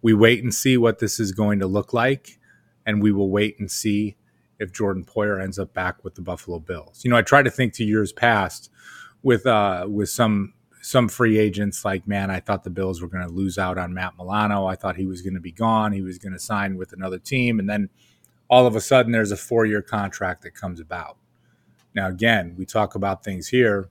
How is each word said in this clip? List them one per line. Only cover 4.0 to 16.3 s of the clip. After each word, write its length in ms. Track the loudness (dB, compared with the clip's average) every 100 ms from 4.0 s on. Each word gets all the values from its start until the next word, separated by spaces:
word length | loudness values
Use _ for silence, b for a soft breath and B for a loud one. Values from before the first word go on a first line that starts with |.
| -2 -8 _ _ _ _
if 140 | -12
Jordan 320 | -4 -4 -4
Poyer 380 | -6 -2 -2 -2
ends 160 | -4 -6
up 140 | -8
back 300 | -4 -6 -6
with 100 | -14
the 80 | -14
Buffalo 360 | -10 -10 -8 -12
Bills. 440 | -10 -12 -12 -8
You 60 | 2
know, 60 | 2
I 60 |
try 200 | 6 6
to 80 | 6
think 220 | 2 -2
to 100 | 0
years 280 | 0 0 0
past 580 | 0 2 2 0 -6 -20 B B B B B
with, 240 | 2 2 4
uh, 400 | 4 4 0 -4
with 200 | -4 -4
some, 460 | 0 2 2 -2 _ _ _
some 280 | 0 2 2
free 300 | 2 2 4
agents, 460 | 4 2 -4 -2
like, 220 | -6 -6 -4
"Man, 240 | -4 -2
I 80 | -6
thought 240 | -4 -6
the 80 | -4
Bills 320 | -6 -4 -4
were 60 | -8
gonna 200 | -8 -8
lose 300 | -4 -4 -2
out 200 | -4 -4
on 160 | -6
Matt 220 | -6 -8 -10
Milano. 500 | -6 -2 0 0 -2
I 100 | -4
thought 200 | -6 -6
he 100 | -6
was 160 | -8
gonna 180 | -8 -10
be 100 | -10
gone. 420 | -4 0 0 0
He 100 | -4
was 160 | -6 -10
gonna 200 | -12